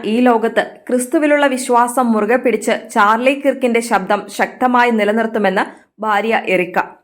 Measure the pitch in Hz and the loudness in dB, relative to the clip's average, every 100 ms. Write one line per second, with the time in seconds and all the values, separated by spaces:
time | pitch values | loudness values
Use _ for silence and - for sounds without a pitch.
0 | 202 226 247 226 226 226 - - - 247 | -2 2 4 2 0 -2 -2 -6 -4 -4
1 | 247 330 294 294 285 254 247 240 240 254 | 0 0 2 2 2 0 0 2 2 0
2 | 240 214 208 247 254 214 240 208 - 233 | 0 0 0 0 0 -2 -2 -4 -2 2
3 | 208 226 262 285 277 262 247 233 233 196 | 2 2 0 0 0 0 0 -2 0 -2
4 | 185 208 196 - 226 - 254 247 240 226 | 0 -4 -4 -6 -6 -2 0 2 2 2
5 | 208 220 226 226 196 190 - - _ - | 0 0 -2 0 0 0 -4 -8 _ -10
6 | 214 208 220 220 - 180 175 190 - - | -4 -2 0 -2 0 -2 0 -4 -4 -10